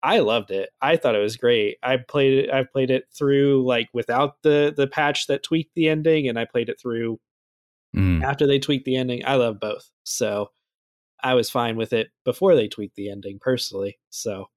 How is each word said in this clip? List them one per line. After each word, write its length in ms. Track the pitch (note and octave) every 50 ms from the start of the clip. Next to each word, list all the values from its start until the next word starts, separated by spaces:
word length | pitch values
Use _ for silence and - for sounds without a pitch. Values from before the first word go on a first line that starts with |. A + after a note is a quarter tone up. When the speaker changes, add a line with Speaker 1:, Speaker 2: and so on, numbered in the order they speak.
| -
Speaker 1:
I 160 | C3+ F#3+ A3+
loved 320 | D#3 G#2+ A2 A#2 G#2 _
it. 180 | F#2+ G2 G2 - _ _ -
I 140 | C#3 D#3+ D#3+
thought 160 | - C#3 A2+
it 60 | G#2
was 180 | G#2 G#2 A2 A#2
great. 400 | - A#2+ A#2+ A#2 G#2+ G#2 - _ -
I 140 | B2 C3
played 480 | C3 A#2+ _ - D3 C3+ C3+ C3+ C3+ -
it, 60 | -
I've 200 | C3+ C3+ C3 B2+
played 200 | _ C#3 C3+ B2+
it 160 | C3 C3 - _ _
through, 480 | - D3+ C#3 C#3 C#3 C#3 C#3+ C#3 C3+ B2+
like, 240 | B2+ B2 A#2 A#2 - _
without 480 | A#2+ A2+ - A#2 B2 C#3+ D3 C#3+ _ _
the, 320 | D#3 D3 D3 D3 C#3+ D3
the 100 | D3 C#3
patch 420 | C3+ - - D3 C#3+ D3 - - -
that 140 | C#3+ - -
tweaked 300 | - E3 D#3+ D#3+ _ _
the 140 | - E3 D#3
ending, 400 | D#3 D#3 D#3 D#3+ D#3+ D#3 C#3+ C3
and 100 | A#2 A#2
I 60 | A#2
played 240 | - _ B2 A#2 A#2+
it 100 | A#2 _
through 400 | - B2+ A#2 A#2 A#2 A#2 A2+ A2 _ _ _ _ _ _ _ _ _ _ _ _ _ _ -
Speaker 2:
Mm. 280 | - F#2+ F#2+ F2+ E2 D#2+
Speaker 1:
after 200 | C3 C#3 C#3 D3+
they 120 | C#3 C#3 C#3
tweaked 280 | C#3 - D3 C3+ C3
the 100 | C3 B2+
ending. 260 | C3 C3 B2+ B2 A#2+ A#2+
I 120 | B2+ C#3
love 240 | C3+ B2 A#2 A2 G2
both. 280 | A2 G#2+ G#2+ - - _ _ _ _
So 480 | - - - A#2+ G#2+ G#2 G2+ G#2 G2+ _ _ _ _ _ _ _ _ _ _ _ _ _ _ -
I 120 | B2+ C3
was 140 | B2 A2+ -
fine 280 | - C3 A#2+ A#2 A2+
with 160 | A2+ A2+ G#2+ -
it 160 | A2+ A2 - _ _ _
before 320 | - A#2+ - F#3 G3 F3
they 100 | C#3+ A2
tweaked 300 | G#2 - - G#2 G2 _
the 120 | - G2+ G2+
ending, 300 | G2+ G2+ G2 G2+ G2 G2
personally. 600 | _ C3 C3 A#2+ - - - G2 G2 G2+ G2 _ _ _
So. 400 | - - - A2+ G2+ F#2+ G2 - _